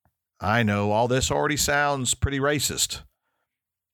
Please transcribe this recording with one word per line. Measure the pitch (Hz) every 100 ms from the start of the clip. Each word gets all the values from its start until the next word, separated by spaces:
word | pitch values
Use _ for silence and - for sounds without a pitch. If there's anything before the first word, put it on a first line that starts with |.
| _ _ _ _
I | 95 117
know | 107 104 104
all | 107 120
this | 127 127
already | 143 147 147
sounds | - 143 147 139 123 -
pretty | 139 139
racist, | 139 147 - 71 - - - _ _ _ _ _ _ _ _